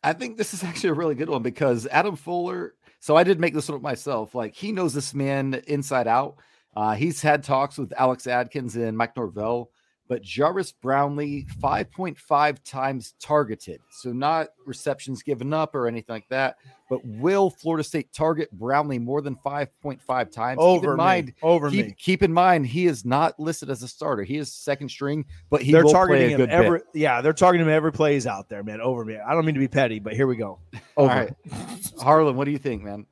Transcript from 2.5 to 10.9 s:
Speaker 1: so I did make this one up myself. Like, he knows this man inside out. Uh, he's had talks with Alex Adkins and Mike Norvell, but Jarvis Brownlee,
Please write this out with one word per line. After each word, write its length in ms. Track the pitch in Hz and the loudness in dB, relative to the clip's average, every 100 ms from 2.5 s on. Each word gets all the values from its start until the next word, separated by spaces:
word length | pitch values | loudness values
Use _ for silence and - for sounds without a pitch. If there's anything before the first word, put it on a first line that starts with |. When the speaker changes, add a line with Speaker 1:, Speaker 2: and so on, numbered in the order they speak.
| 180 175 _ _ _ | -6 -10 _ _ _
Speaker 1:
so 140 | - | 2
I 80 | 156 | 4
did 140 | 175 180 | 6 2
make 140 | 170 | 0
this 160 | 151 143 | -2 -6
one 80 | 143 | -8
up 60 | |
myself. 520 | 135 127 - 123 107 | -6 -8 -4 -6 -6
Like, 200 | 123 110 | -8 -8
he 180 | - 202 | -8 -8
knows 220 | 202 175 | -4 -2
this 180 | 139 135 | -4 -6
man 500 | 135 139 139 135 131 - | -6 -2 -2 -2 -6 -4
inside 400 | 147 139 131 113 | -6 -2 -2 2
out. 280 | 117 143 - _ _ _ | 2 0 -8 _ _ _
Uh, 200 | - 107 | -4 -2
he's 260 | 107 156 151 | 0 -2 0
had 240 | 151 147 | 0 0
talks 320 | 139 135 143 - | 2 -2 -2 -6
with 160 | 135 - | -10 0
Alex 280 | 131 127 127 | 0 0 -2
Adkins 480 | 123 123 147 123 110 | -2 -2 -6 -8 -4
and 200 | 113 110 | -4 -2
Mike 180 | 117 | -4
Norvell, 560 | - 110 92 110 120 120 _ _ _ _ | -4 -8 -4 -4 -4 -6 _ _ _ _
but 140 | 123 | -8
Jarvis 500 | 98 92 147 180 180 | -8 0 0 0 -6
Brownlee, 720 | - 123 | -8 0